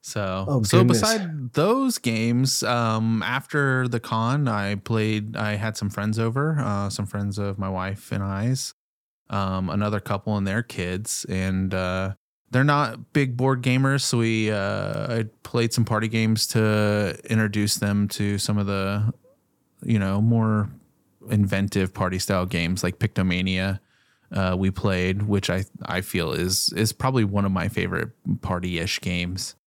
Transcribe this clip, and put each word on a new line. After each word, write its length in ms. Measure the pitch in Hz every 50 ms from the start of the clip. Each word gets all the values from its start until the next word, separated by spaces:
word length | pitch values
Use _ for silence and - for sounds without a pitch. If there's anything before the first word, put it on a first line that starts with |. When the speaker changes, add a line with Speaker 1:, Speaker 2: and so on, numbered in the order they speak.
| -
Speaker 1:
So, 400 | - - 107 101 95 92 95 95
Speaker 2:
Oh, 160 | 113 147 123 107
Speaker 1:
so 160 | 95 - 170
Speaker 2:
goodness. 200 | 120 120 117 113
Speaker 1:
beside 540 | - 220 226 214 190 170 156 147 127 120 -
those 440 | 143 156 202 240 269 269 262 226
games, 640 | - - 120 113 107 113 117 120 123 131 131 - - -
um, 600 | 113 123 120 117 113 110 110 113 113 113 110 82
after 640 | 107 123 139 143 - - 147 143 135 131 131 127
the 140 | 123 113 113
con, 480 | - - 113 110 113 117 131 147 147 123
I 260 | 107 104 101 98 104
played, 640 | 98 - - 113 110 107 110 107 107 104 107 110
I 180 | 104 107 104 104
had 220 | 101 110 110 104
some 120 | - - 104
friends 300 | 104 104 101 107 107 113
over, 400 | 117 113 113 139 147 160 160 143
uh, 300 | 131 104 101 101 101 98
some 160 | - - 101
friends 320 | 98 - 101 101 101 98
of 200 | 104 101 101 98
my 120 | 98 98 95
wife 420 | 95 92 92 98 98 - - -
and 100 | - 104
I's, 520 | 98 98 98 98 107 123 135 131 - - - _ _ _ _ _ _ _ _ _ _ _
um, 400 | 95 101 98 95 95 95 95 87
another 320 | 78 101 104 107 104 101
couple 340 | - - 104 98 - 110 107
and 100 | 101 98
their 160 | 98 98 113
kids, 640 | 117 - - - 90 90 90 95 107 - - - - -
and, 440 | 92 95 92 95 95 92 95 92 95
uh, 420 | 92 92 90 92 95 95 95 98 _ _ _ _ _ _ _
they're 140 | - 127 135
not 480 | 147 147 147 147 113 117 117 113 _ _
big 240 | 147 139 131 120
board 260 | 120 127 135 135 127 123
gamers, 380 | 131 123 131 135 135 139 131
so 160 | - - -
we, 340 | 120 113 113 110 110 110 107
uh, 680 | 107 101 98 101 101 101 98 101 104 101 104 - 117 113
I 60 | 107 107 _ _ _
played 280 | - - 123 117 113 -
some 120 | 123 113
party 240 | - 113 107 110 110
games 380 | 117 113 110 110 110 107 -
to 680 | - - 113 110 107 107 107 104 104 104 104 104 90 - - - -
introduce 460 | 113 110 110 104 101 107 104 101 -
them 340 | - 104 101 101 104 104 101
to 280 | - - 104 101 101
some 200 | 98 - - 107
of 100 | 104 101
the, 440 | 98 101 98 95 98 101 104 107 110 - - _ - _ _ _ _ _ _ _ _ _ _ -
you 160 | - 113 104
know, 220 | 98 95 98 101
more 480 | 110 117 117 113 110 110 107 104 101 - - - _ _ _ _ _ _ _ _ - -
inventive 640 | - 104 101 95 98 98 101 101 - 101 92 92 -
party 260 | - 95 90 92 95
style 260 | - - 98 92 92
games 380 | 90 92 85 85 82 92 90 -
like 160 | 90 - _
Pictomania. 800 | - 104 _ - 92 92 87 87 92 95 92 92 95 98 98 101 _ _ _ _ _ _ _ _ _ _ -
Uh, 220 | 98 95 92 90 92
we 100 | 95 95
played, 540 | 95 - - 104 95 90 90 92 95 101 104
which 260 | 107 101 98 - -
I, 140 | 90 95 101 - _ - -
I 160 | - - 92
feel 320 | 95 - - 92 85 76 65
is, 400 | 76 87 92 92 - - - -
is 180 | 92 113 110
probably 320 | - _ - 131 131 123 107
one 220 | 98 101 101 98
of 80 | 98 95
my 160 | 90 82 -
favorite 400 | - 90 90 92 90 82 - 117 - _ _ - 95 -
party-ish 580 | - - 92 87 90 90 87 82 82 82 - -
games. 560 | - 92 90 87 87 87 90 92 - - - _ _